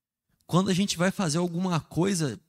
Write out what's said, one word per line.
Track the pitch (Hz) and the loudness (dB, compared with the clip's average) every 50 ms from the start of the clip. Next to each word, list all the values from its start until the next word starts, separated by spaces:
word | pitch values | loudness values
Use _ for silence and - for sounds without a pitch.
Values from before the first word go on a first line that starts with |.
| _ _ _ _ _ _ _ _ _ | _ _ _ _ _ _ _ _ _
Quando | - - 170 190 202 | 0 2 2 2 2
a | 185 | 2
gente | 160 202 196 - | 2 2 0 0
vai | 160 175 196 | 0 0 0
fazer | - - 202 156 139 170 | 0 0 -2 -2 0 0
alguma | 180 180 165 170 185 185 175 151 | -2 -2 -2 -2 -2 0 0 -2
coisa, | - - - 147 170 196 202 170 160 135 107 - - | -4 -4 -2 0 0 0 0 0 -2 -2 -4 -6 -12